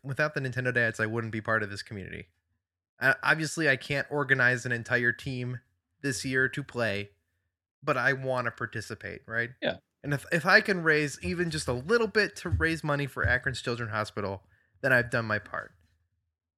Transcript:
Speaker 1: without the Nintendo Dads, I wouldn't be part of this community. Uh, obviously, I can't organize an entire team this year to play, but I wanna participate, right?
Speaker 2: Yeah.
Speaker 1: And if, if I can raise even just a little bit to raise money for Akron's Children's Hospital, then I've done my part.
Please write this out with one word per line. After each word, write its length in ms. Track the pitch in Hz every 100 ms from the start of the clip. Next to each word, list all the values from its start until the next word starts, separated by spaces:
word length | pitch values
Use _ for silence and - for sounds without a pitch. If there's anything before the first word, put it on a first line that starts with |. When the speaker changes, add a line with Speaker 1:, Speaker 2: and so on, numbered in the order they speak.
Speaker 1:
without 300 | 135 135 151
the 60 | 151
Nintendo 320 | 131 123 127
Dads, 260 | 120 113 -
I 60 | 110
wouldn't 260 | 117 113
be 80 | 110
part 220 | 110 110
of 80 | 104
this 120 | 101
community. 460 | - 104 87 82 80 _ _ _ _ _ _ -
Uh, 140 | 131 -
obviously, 460 | 127 156 156 - 151
I 80 | 131
can't 300 | - 143 -
organize 560 | 143 135 135 123 123 127
an 60 |
entire 400 | 117 110 123 120
team 480 | 117 139 127 123 123 - _ _ _
this 220 | 139 127
year 240 | 135 131 131
to 120 | -
play, 480 | 135 120 113 101 101 _ _ _ _ _ _ _
but 140 | 147 127
I 160 | 123
wanna 380 | 135 131 127 117
participate, 720 | - 120 113 - 113 98 92 -
right? 240 | 113 120 127
Speaker 2:
Yeah. 140 | - - _ _
Speaker 1:
And 100 | -
if, 140 | 143 -
if 140 | 165
I 160 | 180 202
can 220 | 214 185
raise 360 | 160 151 147 -
even 280 | 180 175 175
just 160 | 151 -
a 60 |
little 340 | 123 139 233 220
bit 280 | 214 185 -
to 140 | 180
raise 340 | 185 160 160
money 220 | 151 143 139
for 200 | - 110
Akron's 360 | 123 135 123
Children's 300 | - 120 117
Hospital, 500 | 107 107 - 98 95 - _ _ _
then 100 | 135
I've 160 | 123 120
done 140 | 123
my 140 | 113 104
part. 340 | - - 53 _ _ _ _ _ _ _ _